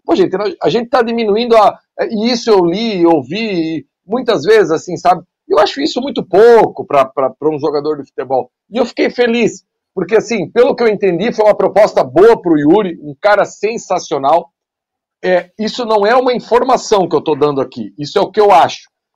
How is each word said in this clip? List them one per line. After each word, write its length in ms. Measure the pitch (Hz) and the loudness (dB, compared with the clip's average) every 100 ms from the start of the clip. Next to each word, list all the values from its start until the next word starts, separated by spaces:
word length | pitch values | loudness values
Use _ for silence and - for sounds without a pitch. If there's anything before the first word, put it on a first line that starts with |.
| - | -4
Pô, 100 | 330 | 0
gente, 180 | 165 185 208 - | 0 -2 -6 -4
a 80 | 170 | -2
gente 200 | 214 240 | -2 -2
tá 120 | 262 | -2
diminuindo 560 | 226 233 220 208 247 226 | 0 -2 -2 -2 2 4
a, 200 | 196 - _ - - | 4 0 _ -8 -6
e 220 | 220 226 | -4 -2
isso 180 | 240 - | -2 0
eu 140 | 202 | 2
li, 400 | 170 180 233 196 | 2 -2 -4 0
eu 180 | 170 160 | 2 2
vi, 640 | 123 190 226 185 160 160 - _ - | -2 -8 -6 -4 -4 -8 -12 _ -8
muitas 380 | 233 240 196 | -6 -2 -2
vezes, 280 | 131 220 170 | 2 2 2
assim, 240 | 156 - 170 | -2 -6 -4
sabe? 260 | 175 175 - _ - | -2 -2 -4 _ -2
Eu 120 | 381 | 0
acho 220 | 392 - | 0 -2
isso 180 | 294 - | -6 -4
muito 260 | 277 - 147 | -6 -8 -2
pouco 600 | 175 233 226 190 - - | 4 6 6 4 -2 -2
pra, 180 | 139 | 0
pra, 260 | 131 - 135 | 0 0 -4
pra 200 | 117 151 | -2 -4
um 100 | 151 | -2
jogador 380 | 151 143 147 151 | -4 -4 -4 -6
de 100 | 131 | -8
futebol. 420 | - 131 131 - _ _ | -10 -4 -4 -4 _ _
E 80 | 208 | -4
eu 80 | 240 | -4
fiquei 240 | - - | -2 -4
feliz, 560 | - 240 233 220 - _ _ _ | 0 -2 0 -2 -4 _ _ _
porque, 220 | - 180 214 | -10 -2 -2
assim, 340 | - 233 156 | 0 -6 -4
pelo 260 | 226 262 - | 0 0 2
que 60 | |
eu 60 | 233 | -2
entendi, 460 | 196 196 170 226 | 0 -2 -2 -4
foi 120 | - 214 | 0 2
uma 120 | 202 | 2
proposta 460 | 190 196 208 208 | 2 2 2 2
boa 380 | 139 135 226 226 | 0 4 6 4
pro 160 | 180 156 | 2 2
Yuri, 400 | 147 196 196 165 | 4 2 0 -6
um 120 | 147 139 | -14 -4
cara 240 | 202 202 | 0 2
sensacional. 1080 | 170 - 208 233 - 180 - 147 135 165 170 _ _ _ _ _ _ _ | 0 -4 -6 -6 -6 -6 -4 -4 0 0 -2 _ _ _ _ _ _ _
É, 280 | 180 180 175 - | -2 -2 -2 -8
isso 280 | 214 - 233 | -8 -6 -2
não 200 | 220 202 | 0 2
é 100 | 254 | 2
uma 180 | 254 | 0
informação 720 | 247 - 277 262 240 - 208 175 | -4 0 0 0 -2 0 0 0
que 80 | 151 | -2
eu 60 | |
tô 140 | 147 143 | -2 -2
dando 260 | 147 139 | -2 -2
aqui, 320 | 131 - 101 - | -6 -8 -14 -12
isso 200 | 143 202 | -6 -4
é 40 | |
o 80 | 180 | -2
que 120 | 214 | 2
eu 100 | 208 | 4
acho. 380 | 180 139 - _ _ _ | 4 2 -2 _ _ _